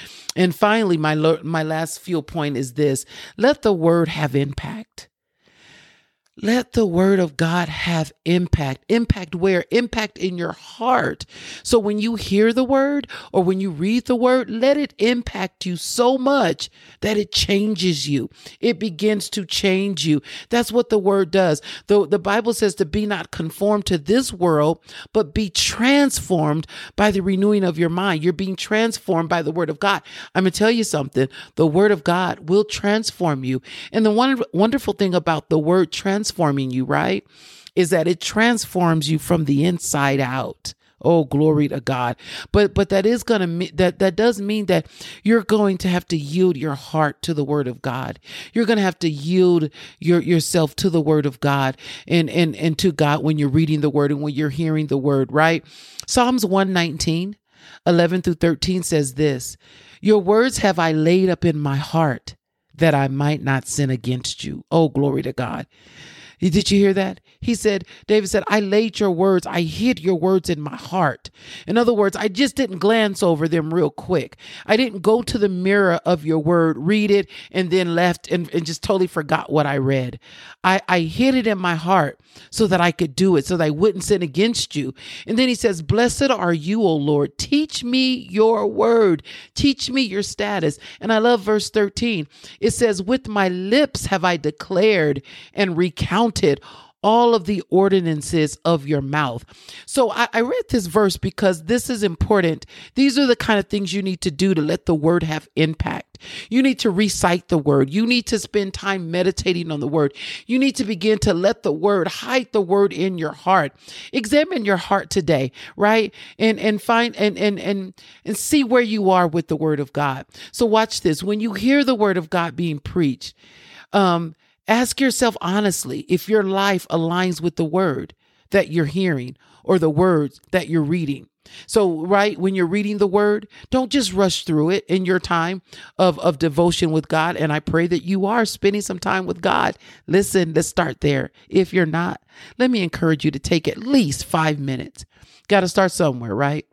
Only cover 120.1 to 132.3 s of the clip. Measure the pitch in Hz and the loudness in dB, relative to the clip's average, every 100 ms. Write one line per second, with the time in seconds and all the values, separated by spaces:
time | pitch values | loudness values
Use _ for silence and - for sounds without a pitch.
120.1 | 131 - - - - 233 220 220 - 175 | -6 -12 -20 -10 -2 2 2 0 -2 -2
121.1 | 147 185 214 226 196 233 285 269 226 208 | -2 -2 -2 -4 -2 2 4 4 2 2
122.1 | 180 160 180 170 147 170 147 - 180 147 | 0 -2 -4 -4 -4 -4 -4 -4 0 0
123.1 | 127 - - _ - - - - 202 185 | -2 -10 -18 _ -20 -20 -20 -2 2 2
124.1 | 170 165 - _ _ - 226 247 - 269 | 0 -4 -12 _ _ 0 0 0 0 0
125.1 | - 240 - 175 196 208 175 127 143 - | 2 0 0 -2 0 0 -2 -6 -8 -2
126.1 | 175 - 214 190 190 196 185 - 170 165 | -2 2 0 2 0 0 0 -2 -2 -2
127.1 | 175 185 165 170 - 160 180 185 123 - | -2 -2 -2 -4 -2 -2 0 0 -2 -8
128.1 | - _ _ - 202 - 165 147 170 185 | -16 _ _ -2 0 0 0 0 0 -2
129.1 | 139 123 127 _ _ - 185 160 147 185 | -2 -6 -16 _ _ 0 2 2 4 4
130.1 | 160 139 - - 185 151 165 147 175 147 | 4 0 -6 -4 -4 0 -2 0 -2 -2
131.1 | 135 - _ _ - - 226 190 156 175 | -6 -10 _ _ -20 -2 2 2 0 0
132.1 | 202 208 | 2 2